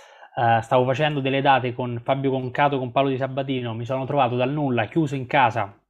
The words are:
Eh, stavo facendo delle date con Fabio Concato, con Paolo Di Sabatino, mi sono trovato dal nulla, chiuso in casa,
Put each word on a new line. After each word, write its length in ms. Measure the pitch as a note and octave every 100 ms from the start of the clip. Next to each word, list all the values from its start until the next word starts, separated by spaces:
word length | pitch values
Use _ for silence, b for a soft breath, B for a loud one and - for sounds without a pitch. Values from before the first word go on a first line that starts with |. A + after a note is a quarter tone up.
| B B B -
Eh, 240 | A#2 A2+
stavo 240 | - C3 B2+
facendo 340 | B2+ D3+ D3
delle 220 | C3 C#3
date 320 | C#3 C3 B2
con 260 | A#2+ B2 A#2
Fabio 300 | C3 C3+ C3+
Concato, 480 | C3 B2+ C3+ C#3+ C3+
con 140 | B2+
Paolo 160 | C#3 C#3
Di 80 | B2+
Sabatino, 560 | C3 C3 C3+ B2+ A#2+
mi 100 | A2+
sono 220 | A#2 C3 C3
trovato 320 | C#3+ B2 B2
dal 140 | B2+
nulla, 340 | D3+ C#3 A#2 G#2+
chiuso 300 | E3 D3 C#3
in 120 | B2
casa, 540 | D3 A#2 A#2+ G2+ -